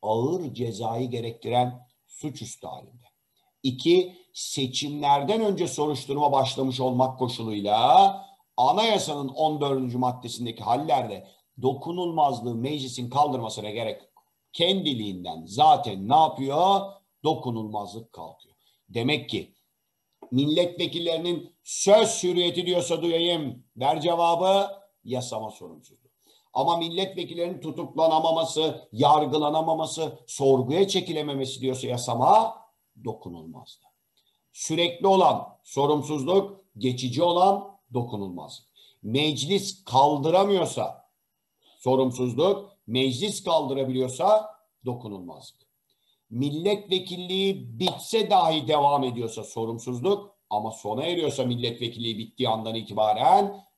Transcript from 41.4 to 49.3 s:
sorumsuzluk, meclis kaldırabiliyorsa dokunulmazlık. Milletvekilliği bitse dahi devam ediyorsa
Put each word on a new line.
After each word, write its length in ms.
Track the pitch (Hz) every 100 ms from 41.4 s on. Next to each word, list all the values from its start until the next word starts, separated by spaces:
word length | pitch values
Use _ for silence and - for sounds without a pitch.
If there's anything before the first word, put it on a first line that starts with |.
| _ _ _ _
sorumsuzluk, 960 | 127 131 127 120 123 120 185 196 - _ -
meclis 560 | 127 135 120 202 -
kaldırabiliyorsa 1120 | 175 160 135 135 131 127 127 - 185 214 214 - _ _ 123
dokunulmazlık. 840 | 120 107 98 85 78 - _ _ _ _ _ _ _ _
Milletvekilliği 1500 | 117 143 156 196 208 202 190 185 180 180 190 196 147 120 113
bitse 500 | 180 - - 220 185
dahi 380 | 185 160 156 131
devam 360 | 151 143 139
ediyorsa 400 | 131 120 113